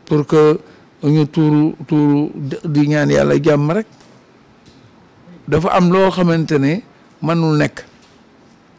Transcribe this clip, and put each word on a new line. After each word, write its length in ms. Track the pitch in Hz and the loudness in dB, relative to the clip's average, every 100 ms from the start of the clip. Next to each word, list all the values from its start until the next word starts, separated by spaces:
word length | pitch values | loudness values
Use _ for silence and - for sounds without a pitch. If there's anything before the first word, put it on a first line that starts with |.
pour 220 | - 151 139 | -4 -2 2
que 320 | 156 151 156 - - _ _ | 4 4 2 -6 -20 _ _
ñu 200 | 147 156 147 | 0 0 0
tuuru, 480 | - 151 151 156 - 143 | 0 0 2 0 -4 -4
tuuru 460 | 151 147 143 151 - 139 151 | 0 0 0 -2 -8 -10 -10
di 240 | 170 147 147 | -4 -2 0
ñaan 200 | 151 143 | 0 0
Yàlla 300 | 139 143 143 | 0 0 0
jàmm 300 | 151 147 147 | 0 0 0
rek. 160 | 190 220 - - - _ _ _ _ - - - _ _ _ - - - | -4 -6 -14 -20 -20 _ _ _ _ -20 -20 -20 _ _ _ -20 -18 -6
Dafa 220 | 147 175 | -4 0
am 240 | 190 180 | 2 2
loo 180 | 190 190 | 2 2
xamante 480 | 180 175 165 151 151 | 2 0 0 0 0
ne 240 | 139 180 - _ _ - | 0 -4 -8 _ _ -8
mënul 340 | 151 170 160 151 | -4 -2 0 0
nekk. 280 | 139 - - _ _ _ _ _ _ _ _ | -2 -6 -20 _ _ _ _ _ _ _ _